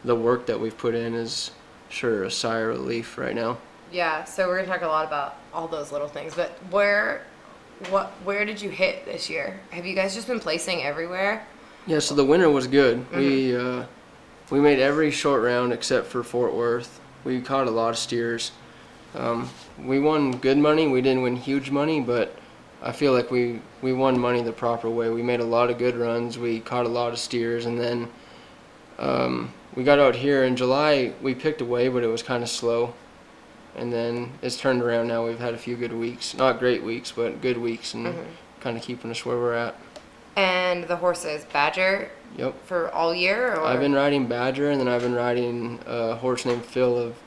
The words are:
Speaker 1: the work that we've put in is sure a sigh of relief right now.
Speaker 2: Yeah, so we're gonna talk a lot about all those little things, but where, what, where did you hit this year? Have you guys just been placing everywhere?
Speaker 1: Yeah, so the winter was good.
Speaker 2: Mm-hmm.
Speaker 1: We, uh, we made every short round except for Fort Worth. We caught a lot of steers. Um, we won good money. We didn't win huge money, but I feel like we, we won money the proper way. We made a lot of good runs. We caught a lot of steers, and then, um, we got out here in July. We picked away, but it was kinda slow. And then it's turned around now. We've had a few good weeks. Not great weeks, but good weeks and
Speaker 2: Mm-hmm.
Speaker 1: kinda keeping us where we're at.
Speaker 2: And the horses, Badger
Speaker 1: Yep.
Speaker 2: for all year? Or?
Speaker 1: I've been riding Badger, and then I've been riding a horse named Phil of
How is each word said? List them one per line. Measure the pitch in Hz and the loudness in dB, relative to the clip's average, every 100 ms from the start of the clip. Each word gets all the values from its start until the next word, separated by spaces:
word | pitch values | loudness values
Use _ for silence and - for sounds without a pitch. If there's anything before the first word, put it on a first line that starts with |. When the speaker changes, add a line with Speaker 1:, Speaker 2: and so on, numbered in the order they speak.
Speaker 1:
the | 117 | 0
work | 117 117 123 - | 2 4 2 0
that | 110 | -2
we've | 110 - | -4 -4
put | 120 | -2
in | 117 117 117 | -2 -2 -4
is | 113 - - - - - - | -6 -6 -8 -12 -20 -20 -14
sure | - 120 107 | -6 -2 0
a | 95 | -2
sigh | - 117 113 | -2 -2 -2
of | 113 | -2
relief | 123 131 117 113 - | -4 -4 -6 -6 -8
right | 131 | -6
now. | 110 113 123 - - - | -2 -2 -4 -10 -20 -10
Speaker 2:
Yeah, | 175 170 156 - | -4 -2 -2 -6
so | - 185 | -2 0
we're | 180 | 0
gonna | 185 | -2
talk | 180 | -2
a | 170 | 0
lot | 156 156 | 0 0
about | 147 135 - - | -4 -6 -8 -12
all | 160 165 | -8 -6
those | 156 147 | -6 -6
little | 143 147 | -6 -6
things, | 143 156 160 | -8 -10 -4
but | 165 - 185 | -6 -6 -4
where, | 190 202 202 220 - - - - - - - 185 | 2 2 2 0 -4 -8 -20 -20 -20 -20 -14 -2
what, | 190 190 - | -2 -2 -8
where | 190 202 208 | -4 -2 -2
did | 202 | -4
you | 202 | -8
hit | 165 185 - - | 0 0 0 -8
this | 165 - | -8 -6
year? | 156 139 196 - | -6 -6 -8 -14
Have | 170 | -10
you | 180 190 | -6 -2
guys | 190 | 0
just | 202 226 | -2 -4
been | 233 | -4
placing | 175 165 180 170 | -2 -4 -2 -4
everywhere? | 139 147 170 180 196 214 - - - - - | -2 -4 -6 -2 -2 -2 -8 -20 -20 -14 -2
Speaker 1:
Yeah, | 156 | 0
so | 147 | 2
the | 143 | 4
winter | 139 165 170 | 6 8 8
was | 143 127 | 6 4
good. | 139 131 120 | 6 6 6
Speaker 2:
Mm-hmm. | 123 - | -2 0
Speaker 1:
We, | 139 135 131 123 | 2 2 2 0
uh, | 127 123 - - - - - - - | -2 -4 -8 -14 -20 -20 -20 -20 -2
we | 139 | 4
made | 147 139 | 6 8
every | 135 147 156 | 4 4 2
short | 143 147 135 | 2 2 4
round | 117 123 123 | 4 2 0
except | 117 - 127 - | -2 0 0 0
for | 123 | -4
Fort | 120 120 120 | -4 0 0
Worth. | 98 120 120 120 - - - | 0 0 0 -4 -16 -20 -12
We | - 127 | -4 -4
caught | 123 135 127 | 0 0 2
a | |
lot | 113 113 | 2 0
of | 117 | 0
steers. | - 120 117 117 - - - - - - - - | -2 -2 -2 -2 -6 -10 -20 -20 -20 -20 -16 -6
Um, | 120 117 127 - - - | -2 -2 -4 -12 -20 -12
we | 135 135 | -2 2
won | 147 156 139 127 | 4 4 2 2
good | 131 139 | 4 6
money. | 147 156 160 | 6 6 4
We | 127 | 4
didn't | 131 131 | 4 4
win | 127 123 | 2 -2
huge | 131 139 135 | -2 -2 0
money, | 139 151 156 | 0 2 0
but | 123 120 104 - - - - - | 0 0 0 -4 -20 -20 -20 -12
I | 123 | -8
feel | 123 143 | 0 4
like | 127 120 | 4 2
we, | 123 120 117 - - | 0 0 -2 -10 -6
we | 131 | -2
won | 127 135 127 | 2 4 4
money | 123 123 | 2 2
the | 117 | 0
proper | 113 120 117 113 | -2 -2 -2 -2
way. | 117 113 | 0 0
We | 117 | 0
made | 120 120 | 0 0
a | 117 | 2
lot | 117 123 | 2 2
of | 117 | 2
good | 123 120 | 0 0
runs. | 117 117 120 117 | 0 0 -2 -4
We | 117 113 | -4 -4
caught | 113 123 120 | -2 -2 0
a | |
lot | 120 120 | 0 -2
of | 117 | -4
steers, | - 123 117 117 120 | -4 -2 -2 -2 -2
and | 120 | -2
then, | 117 120 117 - - - - - - - - - | -2 -2 -6 -12 -20 -20 -20 -20 -20 -20 -20 -6
um, | 67 64 64 62 62 - - - | -2 0 0 -2 -6 -12 -14 -2
we | |
got | 127 143 | 4 6
out | 139 117 | 6 4
here | 139 139 | 2 4
in | 131 127 | 4 2
July. | 127 135 151 143 123 - | 2 4 4 4 2 -2
We | 135 127 | -4 -2
picked | 156 156 | -2 -2
away, | 120 120 127 | -2 2 2
but | 127 | 2
it | 117 | 0
was | 113 | -2
kinda | - 123 117 | -2 -4 -2
slow. | - 117 117 120 - - - - - - - - - | -2 0 0 0 -4 -20 -20 -20 -20 -20 -20 -18 -10
And | 120 | -6
then | 120 117 120 120 131 | -2 -2 -4 -6 -8
it's | 127 - | -8 -2
turned | 139 123 | 0 2
around | 120 117 117 | 2 0 0
now. | 117 117 | 0 -2
We've | 117 | -4
had | 120 | -4
a | 113 | -6
few | 120 120 | -6 -6
good | 120 | -4
weeks. | 117 117 123 - | -4 -4 -6 -8
Not | - 131 117 | 0 2 4
great | 123 120 | 2 0
weeks, | 107 117 - | -2 -6 -8
but | - 117 - | -4 -4 -2
good | 127 120 | -2 -2
weeks | 120 113 - | -2 -4 -8
and | 113 117 | -8 -6
Speaker 2:
Mm-hmm. | 170 160 - - - | -8 -12 -16 -20 -12
Speaker 1:
kinda | 131 117 | -8 -6
keeping | - 123 113 | -8 -10 -8
us | 113 123 | -8 -4
where | 120 | -2
we're | 120 | 0
at. | 117 117 - - - - - - - | 0 -4 -8 -18 -20 -20 -20 -8 0
Speaker 2:
And | 190 180 180 175 170 | 2 2 0 -2 -2
the | 175 | 0
horses, | 180 170 160 151 - | 0 0 -2 -8 -4
Badger | 147 147 185 185 196 - - - - | 0 2 2 2 2 -4 -14 -18 -6
Speaker 1:
Yep. | 131 - - | -6 -6 -6
Speaker 2:
for | 180 160 | -4 -2
all | - 165 180 | 0 0 2
year? | 180 214 247 185 | 0 2 0 0
Or? | 156 | 2
Speaker 1:
I've | 127 | 2
been | 143 | 4
riding | 139 143 143 123 | 4 4 2 0
Badger, | 120 127 131 143 | 0 0 0 0
and | 143 | 2
then | 127 | 2
I've | 120 | 2
been | 120 120 | 0 0
riding | 123 123 120 120 117 117 - | 0 0 0 -2 -6 -8 -8
a | 120 113 117 | -4 -2 -2
horse | 127 120 127 | -2 -2 0
named | 120 117 | -2 -2
Phil | 131 127 120 | 0 2 2
of | 117 120 | -2 -8